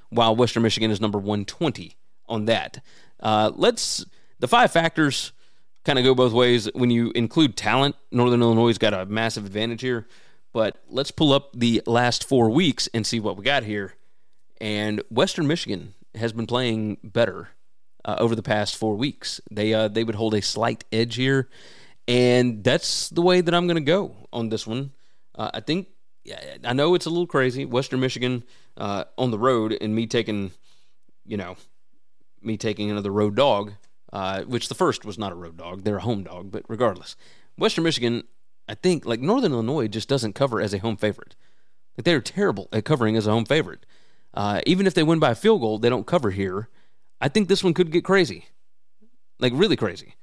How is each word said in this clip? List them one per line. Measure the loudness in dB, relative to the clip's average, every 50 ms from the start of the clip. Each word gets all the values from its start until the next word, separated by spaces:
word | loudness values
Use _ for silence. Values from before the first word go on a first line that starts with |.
| -18 -2
while | 2 4 4 4 6
Western | 4 2 2 4 2
Michigan | 2 2 2 2 0 0
is | 2 0
number | 0 0 -2 -2
one | -2 -2 -2 -2 -4
twenty | -6 -6 -2 -2 -2 -2 -4 -10 -14 -16 -20 -20 -20 -20 -18 -8 -6
on | -4 -2 0
that. | 2 0 0 0 -6 -12 -16 -18 -20 -20 -20 -20 -20 -14 -4
Uh, | 0 2 4 4 2 2 2
let's, | 2 2 2 2 0 -4 -4 -6 -6 -8 -12 -18 -20 -20 -20 -8 -6
the | 0 2
five | 4 4 4 4
factors | 4 2 0 2 2 2 2 2 0 -2 -6 -8 -12 -18 -20 -20 -20 -20 -20 -20 -20 -6 -2
kinda | 0 2 4
go | 4 6 6
both | 6 4 4 6
ways | 4 6 6 4 2 2 -2 -2
when | 0 2 2
you | 4 2 0 0 0
include | -2 -2 0 2 2 2 2 2
talent. | -2 0 2 4 4 2 2 0 -6 -12 -4
Northern | 0 2 4 4 4 4
Illinois | 4 6 6 6 4
has | 4 4
got | 2 2 0
a | 0 -2 -4
massive | -4 -2 -2 -2 -2 -4 -6 -8
advantage | -6 -4 -4 -4 -4 -6 -6
here. | -4 -4 -4 -4 -6 -12 -18 -20 -20 -20 -20 -20 -20 -6
But | -2 -2 -2 -2 -2 -8 -14 -8
let's | -6 -6 -6 -6
pull | 0 2 4 4
up | 4 4 2 -4 -4
the | 0 2 2 2 2 0
last | 2 2 2 2 2 0 -2 -2 0
four | 2 4 4 4
weeks | 4 4 2 2 0 -2 -4 -4
and | -4 -4 -4
see | -2 -4 -4
what | -4 -4 -6 -4
we | -2
got | 0 0 0
here. | -2 -4 -6 -6 -6 -8 -12 -18 -20 -20 -20 -20 -20 -20 -20 -20 -20 -20 -14 -10
And | -6 -4 -4 -2 -2 -2 -4 -4 -6 -2
Western | 0 0 0 2 0 0 0
Michigan | 0 0 -2 -4 -6 -8 -8 -8 -14 -18 -20 -20 -18 -8
has | -6 -6 -4 -4
been | -6 -4
playing | -2 0 0 0 0 -2 -2 -4 -6 -6 -8
better, | -12 -4 0 0 0 0 -2 -8 -14 -16 -18 -20 -20 -20 -20 -20 -20 -20 -20 -12 -8
uh, | -6 -2 0
over | 0 0 0
the | -2
past | 0 0 0 0 0 -2 -4
four | -4 -2 -2 -2
weeks. | -2 -4 -6 -6 -8 -12 -12 -12 -12 -14 -10
They, | -6 -2 0 0
uh, | 2 0 0 0
they | 0 -2 -2
would | -2 -2
hold | -2 -2 0 0
a | 0
slight | -2 -2 -2 -2 -2 -2 -2 -6 -8 -4
edge | -2 -2 -2 -2 -2
here, | -2 0 0 0 0 -2 -4 -10 -20 -20 -20 -20 -20 -20 -20 -20 -10 -2
and | 2 4 4 6 6 6 4 4 2 0 0 0
that's | 2 2 2 0 -4 -4 -4 -6 -4
the | -2 0
way | 2 4 4 4
that | 4 2 0
I'm | 2 2
gonna | 0 0 0
go | 0 0 0 0 -2 -6 -10 -16 -16 -10
on | -8 -6 -4 -4
this | -4 -6 -6
one. | -6 -6 -6 -8 -10 -12 -18 -20 -20 -20 -20 -20 -16 -12
Uh, | -10 -8 -8
I | -8 -6
think, | -4 -4 -4 -4 -4 -8 -16 -20 -20 -20 -20 -20 -18
yeah, | -16 -16 -16 -16 -16 -16 -8 -6
I | -2
know | 0 2 2 2 2
it's | 2 0
a | -2
little | -2 -2 -2
crazy. | 0 0 2 2 2 0 -4 -6
Western | -2 -2 -2 -2 -2 -2 -2
Michigan, | 0 -2 -2 -2 -2 -2 -2 -4 -8 -12 -20 -20 -20 -18 -12
uh, | -8 -6 -4 -4 -4 -6 -8 -4 -2
on | 0 0
the | 0 2
road, | 2 2 4 2 2 0 -2 -2
and | -2 -2 -2
me | -2 -2
taking, | 0 -2 -2 0 -2 -4 -4 -6 -6 -10 -14 -20 -20 -20 -20 -20 -20 -20 -20 -20 -20 -20 -20 -12
you | -8 -8
know, | -8 -8 -8 -12 -16 -20 -20 -20 -20 -20 -20 -20 -20 -20 -20 -20 -20 -20 -20 -20 -12
me | -8 -8 -6
taking | -4 -4 -6 -4 -4 -4 -4
another | -4 -4 -4 -2
road | 0 0 0 0 2
dog, | 2 2 2 2 0 -2 -8 -12 -18 -20 -20 -20 -20 -18 -14
uh, | -10 -8 -6 -6 -6 -6 -6
which | -4 -4 -4 -4 -6
the | -2
first | 0 0 0 0 -2 -8
was | -12 -10 -8
not | -8 -8
a | -8
road | -10 -14 -16 -16 -16
dog. | -14 -14 -14 -6 -4
They're | -4 -4 -2
a |
home | -2 -4 -4 -6
dog, | -8 -10 -14 -16 -14 -12
but | -12 -12 -10 -10
regardless. | -4 0 0 0 0 -4 -10 -18 -18 -18 -20 -20 -20 -20 -20 -20 -6 -2
Western | -2 0 0 0 0
Michigan, | 0 0 0 0 0 -2 -2 -6 -10 -18 -20 -20 -20 -20 -16 -14 -12
I | -8
think, | -2 0 0 0 0 -2
like, | -4 -4 -2
Northern | 0 0 2 2 2 2
Illinois | 0 0 0 0 0 -2 -2 -2
just | -4 -6 -2 -2
doesn't | -2 -2 -2 -4 -2
cover | -2 -2 0 0 -2
as | -2 -2
a | -2 -2
home | -4 -4 -2
favorite. | 0 -2 -2 -2 -4 -12 -20 -20 -20 -20 -20 -20 -20 -20 -20 -20 -20 -20 -16 -16
Like, | -2 0
they're | 2 2 2
terrible | 0 -4 -4 0 0 0 0 -2 -6 -4
at | -4 -2 0
covering | 0 2 2 2 2 2
as | 2 2
a | 2
home | 2 2 2
favorite. | 2 0 0 0 -2 -8 -14 -18 -20 -20 -20 -20 -20 -20 -20 -20 -10
Uh, | -6 -4 -2 -2 -2 0 0
even | 2 2 2 2
if | 2 2
they | 4
win | 4 4 4 4
by | 4 2
a | 2
field | 4 4 4 4 4
goal, | 2 0 0 2
they | 2 2
don't | 2 0 0
cover | 0 0 0 0 0
here. | -2 -2 -4 -4 -4 -6 -8 -10 -16 -20 -20 -20 -20 -20 -20 -20 -8 -4
I | -4 0
think | 2 0 2 2
this | 2 2 2
one | 2 2
could | 2 2 2
get | 0 0 2
crazy. | 4 4 4 4 2 -2 -10 -14 -18 -20 -20 -20 -20 -20 -20 -20 -20 -20 -20 -20 -20 -20 -20 -20 -20 -6 -2
Like, | 0 0 2
really | 2 2 2 2
crazy. | 2 0 -2 -4 -8 -14 -18 -20 -20